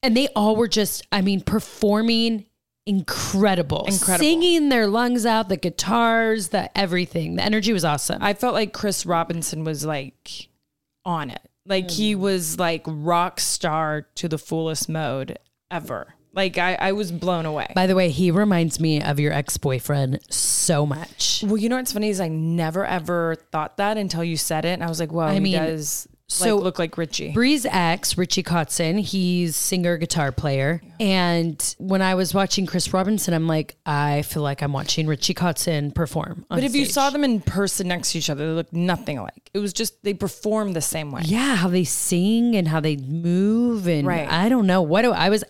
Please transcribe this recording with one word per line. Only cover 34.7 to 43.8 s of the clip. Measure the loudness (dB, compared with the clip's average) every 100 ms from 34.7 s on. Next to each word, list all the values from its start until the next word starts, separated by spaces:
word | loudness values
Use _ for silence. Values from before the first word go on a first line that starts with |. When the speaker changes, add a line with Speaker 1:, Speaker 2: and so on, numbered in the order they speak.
Speaker 1:
watching | -4 -2 -2 0
Richie | 0 -2 0
Kotzen | 0 0 0 0 -2
perform | -2 -2 -2 -6 -10 -4
on | -2
Speaker 2:
But |
if | 0 0
you | 0
Speaker 1:
stage." | 2
Speaker 2:
saw | 0
them | 2
in | 0 2
person | 0 0 -2 -2 -2
next | -2 -2
to | -4
each | -4
other, | -4 -2
they |
look | -4 -4
nothing | -2 0 0 -4 -6
alike. | -8 -12 -8
It | -4
was | -4
just, | -4 -6 _
they | -6 -2
perform | -4 -4 -2 0 0
the | -2
same | -2 -4 -6
way. | -4 0
Speaker 1:
Yeah, | 0 2 2
how | 2
they | 2
sing | 0 -2 0 2 2 4 4 2
and | 2
how | 0
they | 0 -2
move | -4 -4 0 2 2 2 2 0